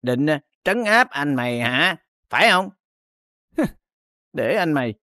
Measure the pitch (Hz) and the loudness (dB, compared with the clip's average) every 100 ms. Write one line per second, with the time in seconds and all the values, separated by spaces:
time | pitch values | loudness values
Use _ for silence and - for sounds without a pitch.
0 | 123 123 147 147 _ _ - 214 220 226 | -4 -2 0 -2 _ _ -4 -2 2 2
1 | 254 139 143 135 123 120 120 127 175 165 | 2 -2 -2 -2 -2 -2 -2 0 0 -2
2 | _ _ _ 120 220 185 196 - _ _ | _ _ _ 2 4 4 0 -12 _ _
3 | _ _ _ _ _ - 240 - _ _ | _ _ _ _ _ -4 -4 -4 _ _
4 | _ _ _ - 117 185 170 147 123 104 | _ _ _ -6 -2 0 0 0 -2 -6